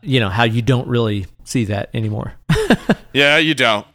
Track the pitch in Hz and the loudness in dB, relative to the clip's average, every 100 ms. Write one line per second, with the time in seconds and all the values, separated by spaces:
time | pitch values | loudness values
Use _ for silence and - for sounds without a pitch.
0 | 175 127 101 101 117 113 113 123 127 120 | -2 0 0 0 0 0 0 0 0 -2
1 | 110 104 92 - - 131 104 101 - 113 | -2 -4 -8 -14 -6 -4 -2 -4 -4 -6
2 | 110 107 95 - - 165 440 240 - 208 | -4 -6 -8 -8 -2 0 2 0 0 -4
3 | - 135 143 151 156 139 120 104 - | -2 0 2 4 2 2 2 0 -4